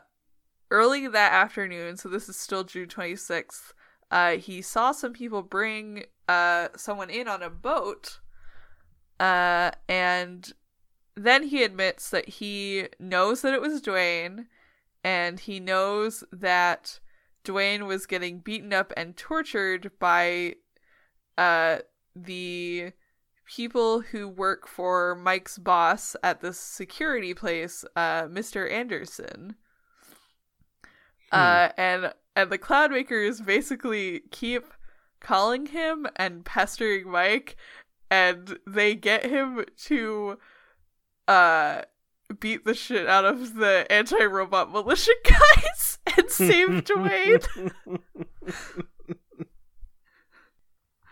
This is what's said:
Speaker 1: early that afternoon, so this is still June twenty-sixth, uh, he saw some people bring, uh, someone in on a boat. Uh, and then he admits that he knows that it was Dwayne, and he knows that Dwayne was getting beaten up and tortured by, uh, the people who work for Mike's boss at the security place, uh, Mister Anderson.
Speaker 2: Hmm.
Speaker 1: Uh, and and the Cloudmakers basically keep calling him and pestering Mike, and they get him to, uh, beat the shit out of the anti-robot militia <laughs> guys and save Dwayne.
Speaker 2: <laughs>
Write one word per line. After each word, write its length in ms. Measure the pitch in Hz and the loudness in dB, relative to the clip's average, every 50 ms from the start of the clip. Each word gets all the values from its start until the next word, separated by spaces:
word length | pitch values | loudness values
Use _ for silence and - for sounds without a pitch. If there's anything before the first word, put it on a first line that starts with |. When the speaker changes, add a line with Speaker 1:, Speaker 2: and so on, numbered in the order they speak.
| - _ _ _ _ _ _ _ _ _ _ _ _ - | -8 _ _ _ _ _ _ _ _ _ _ _ _ 0
Speaker 1:
early 380 | 196 208 226 247 277 285 269 254 | 2 4 4 4 4 0 -2 0
that 240 | 214 214 208 202 185 | 2 4 4 6 6
afternoon, 640 | 185 196 220 - 214 196 185 175 175 170 170 175 | 4 2 2 0 -6 -8 -8 -8 -10 -10 -12 -12
so 120 | 190 - - | -12 -12 -10
this 200 | 180 208 - - | -10 -10 -10 -10
is 80 | 190 | -14
still 260 | - - - 202 190 190 | -14 -10 -6 -6 -6 -6
June 240 | 180 - 185 180 175 | -6 -10 -12 -12 -12
twenty-sixth, 840 | - - 180 170 180 202 - - 175 165 - - - - - - - _ _ _ _ _ _ - | -12 -10 -10 -10 -10 -10 -8 -6 -6 -6 -6 -8 -12 -20 -20 -20 -20 _ _ _ _ _ _ -2
uh, 260 | - 180 175 175 170 | 0 2 2 2 2
he 260 | 190 185 - 190 180 190 | 0 -4 -8 -14 -12 -12
saw 300 | - - 226 233 262 - | -6 -2 0 0 0 0
some 200 | - - 247 240 | -2 -6 -10 -10
people 300 | 233 240 240 214 202 185 | -10 -12 -8 -8 -8 -8
bring, 600 | 190 - 190 214 220 220 214 214 214 208 208 - - _ _ _ - | -6 -4 -4 -4 -4 -4 -8 -12 -14 -16 -16 -18 -20 _ _ _ 0
uh, 400 | 180 175 175 175 175 175 170 - - | 2 2 4 2 2 2 0 -4 -8
someone 340 | - - - 208 202 190 175 | -10 -10 -8 -8 -8 -8 -8
in 180 | 185 233 247 226 | -8 -8 -6 -6
on 140 | 202 185 175 | -8 -8 -8
a 80 | 170 | -10
boat. 680 | 170 175 - 247 311 - - - - - - - - - - - - - - - - - - - - - _ _ _ _ _ _ _ - | -12 -8 -6 -4 -2 -2 -4 -6 -8 -10 -14 -18 -18 -18 -20 -20 -20 -18 -16 -16 -16 -16 -18 -20 -20 -20 _ _ _ _ _ _ _ -2
Uh, 520 | 180 185 185 180 180 175 175 170 180 170 - - - - | 0 0 2 2 2 2 0 0 0 -2 -4 -6 -6 -4
and 640 | 185 185 180 180 180 180 180 180 180 180 180 - - _ _ _ _ _ _ _ _ _ _ _ _ | -2 0 0 0 0 -2 -4 -8 -12 -16 -20 -20 -20 _ _ _ _ _ _ _ _ _ _ _ _
then 260 | 214 202 233 254 269 311 | -2 2 4 4 4 4
he 180 | 285 285 277 240 | 0 0 0 0
admits 480 | 208 190 190 190 185 170 - - - | 0 0 -2 -2 -2 -2 -4 -6 -6
that 180 | - 175 - - | -4 -4 -4 -6
he 580 | - - 208 202 208 202 202 196 196 196 185 - - - | -10 -12 -12 -10 -8 -8 -6 -6 -6 -6 -6 -8 -12 -16
knows 400 | 180 185 185 180 185 208 240 262 - | -10 -4 0 2 2 2 2 0 0
that 120 | 269 269 | 0 0
it 60 | 262 | 0
was 220 | 226 302 302 285 - | -2 -4 -6 -6 -4
Dwayne, 640 | 214 196 185 180 175 170 170 170 175 190 214 240 - _ _ _ _ _ _ _ _ _ _ - | -2 0 0 0 0 0 -2 -6 -8 -12 -14 -18 -20 _ _ _ _ _ _ _ _ _ _ -4
and 380 | 185 190 175 175 175 175 185 | -2 -2 -2 -2 -4 -6 -8
he 180 | - - 196 190 | -12 -12 -12 -10
knows 640 | 185 180 190 190 190 196 208 208 214 226 220 - - - - | -6 -2 0 0 0 0 0 -2 -2 -4 -6 -8 -14 -18 -12
that 680 | 180 196 185 180 180 180 175 170 - - - - - - - _ _ _ _ _ _ - | -6 -2 0 2 4 4 2 0 -2 -6 -12 -18 -18 -20 -20 _ _ _ _ _ _ -10
Dwayne 420 | - 190 196 196 202 202 208 208 | -6 -2 -2 0 0 -2 -4 -4
was 200 | 196 190 190 190 | -6 -6 -6 -6
getting 320 | - 185 180 180 175 175 180 | -6 -6 -6 -6 -6 -10 -12
beaten 340 | 170 208 214 220 185 208 202 | -12 -10 -10 -10 -6 -4 -2
up 200 | 196 208 202 - | -2 -2 -2 -6
and 200 | - 170 170 180 | -10 -10 -10 -12
tortured 720 | - - - 311 320 302 - - 214 196 190 185 180 185 202 - - | -14 -10 -6 -4 -4 -4 -4 -4 -2 -2 -2 -2 -4 -6 -10 -6 -2
by, 560 | 185 175 175 175 175 175 175 175 175 170 - - _ _ _ _ _ _ _ _ _ _ _ _ _ _ _ | 2 2 4 4 2 2 0 -2 -4 -6 -8 -10 _ _ _ _ _ _ _ _ _ _ _ _ _ _ _
uh, 420 | - 180 175 170 165 160 160 160 - - - _ _ _ _ - | 2 2 4 4 4 2 2 0 -2 -4 -10 _ _ _ _ -20
the 800 | 185 175 180 185 180 180 180 175 175 175 175 175 175 175 180 185 _ _ _ _ _ _ _ _ _ _ | -18 -16 -14 -12 -10 -10 -8 -8 -8 -8 -8 -8 -8 -8 -10 -14 _ _ _ _ _ _ _ _ _ _
people 560 | - - - 233 240 - 247 226 226 220 233 226 | -16 -12 -10 -8 -4 0 0 2 2 2 0 -2
who 260 | - - 214 208 196 | -6 -10 -10 -10 -10
work 380 | 185 185 190 190 190 - - - | -6 -2 -2 -2 -2 -2 -6 -12
for 460 | - - 180 180 180 180 175 175 180 | -10 -6 -2 0 0 2 0 0 -2
Mike's 420 | 180 180 185 185 190 185 - - - | -2 0 0 0 0 -2 -8 -16 -6
boss 560 | 175 185 180 175 170 165 190 208 - - - - - | 0 2 4 4 4 4 2 0 -4 -10 -8 -4 -2
at 180 | 180 170 - | -2 -2 -2
the 120 | - 180 175 | -4 -10 -10
security 800 | - - - - - 190 185 - - 311 311 277 240 196 180 175 | -10 -14 -16 -14 -14 -14 -12 -8 -6 -4 -4 -2 -4 -4 -6 -8
place, 500 | 170 220 185 170 165 160 175 - - - - - | -6 -6 -4 -4 -4 -6 -8 -10 -14 -16 -8 -4
uh, 300 | 170 170 165 160 165 165 156 | -2 -2 0 -2 -2 -4 -6
Mister 380 | 170 190 226 - - 202 185 - | -8 -10 -10 -8 -8 -8 -6 -6
Anderson. 880 | - 226 247 247 196 151 - - - - - - - - - 196 214 - _ _ _ _ _ _ _ _ _ - - _ _ _ _ _ _ _ _ _ _ _ _ _ - - _ _ _ _ _ _ _ - | -6 -6 -6 -6 -8 -8 -10 -12 -14 -16 -16 -16 -16 -16 -16 -18 -20 -20 _ _ _ _ _ _ _ _ _ -20 -20 _ _ _ _ _ _ _ _ _ _ _ _ _ -20 -20 _ _ _ _ _ _ _ 0
Speaker 2:
Hmm. 60 | - 185 | 2 4
Speaker 1:
Uh, 300 | 180 175 175 175 175 - - | 6 6 6 6 4 4 2
and 360 | - 185 185 180 185 185 - - _ _ _ - 196 | 0 0 0 0 0 -2 -6 -8 _ _ _ 0 0
and 120 | 196 180 | 0 0
the 80 | 190 190 | -2 -4
Cloudmakers 840 | - - - 285 302 294 277 254 262 - 247 220 208 208 254 220 220 | -2 2 4 4 4 4 2 -2 -4 -2 -2 -2 -2 -2 -4 -4 -2
basically 760 | 190 196 233 - - 262 233 - 247 214 208 196 185 170 - - _ | 0 0 0 0 -2 -6 -6 -6 -4 -4 -4 -4 -6 -6 -8 -10 _
keep 340 | - - 240 233 247 240 240 - - - - - - _ _ _ _ _ | -14 -10 -6 -6 -6 -6 -8 -10 -16 -20 -20 -20 -20 _ _ _ _ _
calling 460 | - - 262 190 202 226 247 262 294 | -4 0 2 2 2 2 0 -2 -6
him 400 | 294 285 330 320 320 320 302 294 240 - | -8 -8 -6 -4 -4 -4 -6 -6 -8 -6
and 300 | - 185 185 175 170 175 | -6 -6 -6 -6 -10 -12
pestering 640 | - - 220 208 208 - - 233 214 202 196 185 185 | -6 -2 -2 -2 -2 -2 -4 -2 -2 -2 -2 -2 -2
Mike, 460 | 180 175 180 196 214 269 285 - - - - - - - - _ _ _ - - | 0 0 2 2 2 0 -2 -6 -16 -20 -20 -20 -20 -20 -20 _ _ _ -4 0
and 480 | 190 190 185 180 180 175 180 190 - - _ | 2 4 4 4 2 0 -6 -14 -16 -16 _
they 280 | 196 196 214 208 208 214 | -6 -2 0 2 2 0
get 320 | 220 - 202 214 220 - | 0 0 2 2 2 2
him 380 | 247 269 277 269 262 254 233 202 - - - - | 0 0 -2 -2 -2 -4 -6 -8 -8 -12 -12 -4
to, 520 | - 302 262 226 220 214 208 208 202 196 - _ _ _ _ _ _ _ _ _ _ _ _ _ _ _ _ _ | -2 -2 0 0 -2 -4 -4 -6 -6 -8 -10 _ _ _ _ _ _ _ _ _ _ _ _ _ _ _ _ _
uh, 560 | - 196 185 175 170 160 160 151 135 143 - - - _ _ _ _ _ _ _ - 208 - | 4 6 8 8 8 6 4 2 0 -2 -4 -8 -12 _ _ _ _ _ _ _ -18 -12 -8
beat 260 | - 214 226 - - | -6 -6 -6 -4 -2
the 100 | 214 233 | -4 -4
shit 340 | 226 - - 247 202 170 - | -4 -4 -4 -4 -2 2 4
out 160 | 190 196 190 | 4 6 6
of 320 | 196 240 247 254 233 220 | 4 2 0 -4 -8 -4
the 280 | 220 220 202 190 180 - - | 0 2 4 4 4 4 4
anti-robot 800 | 202 208 214 - - 403 226 208 190 190 190 180 185 - - - | 4 2 4 2 2 2 2 2 2 0 -2 0 0 0 0 0
militia 400 | 175 214 202 226 311 - - 440 494 494 | -2 -4 -2 0 0 2 4 4 4 8
<laughs> 60 | - | 10
guys 720 | - - - 571 587 605 - - 622 698 - - - - - - - - | 10 10 12 12 12 12 10 8 4 0 -2 -4 -4 -4 -4 -4 0 4
and 140 | - - - | 4 4 4
save 380 | - - 381 349 - 349 370 370 - - - | 2 2 4 6 6 6 6 4 2 0 0
Dwayne. 880 | - 415 392 381 392 392 381 370 392 453 - - - - - 370 - - - - | 0 0 0 2 0 0 2 4 6 6 4 4 2 -6 -6 -8 -8 -8 -10 -12
Speaker 2:
<laughs> 180 | - 180 175 - _ - - 165 - - - - 185 180 - - - - 175 - - - - - - 170 - _ _ _ - - - - - - _ _ - - - - _ _ _ _ _ _ _ _ _ _ _ _ _ _ _ _ _ _ _ _ _ _ _ | -12 -12 -12 -12 _ -16 -16 -14 -14 -14 -14 -12 -12 -12 -12 -14 -14 -12 -12 -14 -14 -16 -18 -16 -14 -14 -14 _ _ _ -16 -16 -16 -18 -20 -20 _ _ -18 -18 -18 -18 _ _ _ _ _ _ _ _ _ _ _ _ _ _ _ _ _ _ _ _ _ _ _